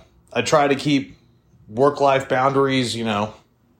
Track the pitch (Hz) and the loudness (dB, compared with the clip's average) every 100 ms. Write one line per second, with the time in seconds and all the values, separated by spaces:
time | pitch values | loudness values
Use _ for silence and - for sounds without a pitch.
0 | - _ _ 120 120 160 143 135 151 139 | -20 _ _ -6 0 2 2 0 0 -2
1 | - - _ _ _ _ - 107 143 143 | -2 -16 _ _ _ _ -10 0 0 2
2 | 139 135 135 131 135 139 135 131 117 113 | 2 2 0 0 0 2 0 0 -2 -4
3 | 113 104 107 - _ _ _ | -4 -4 -4 -10 _ _ _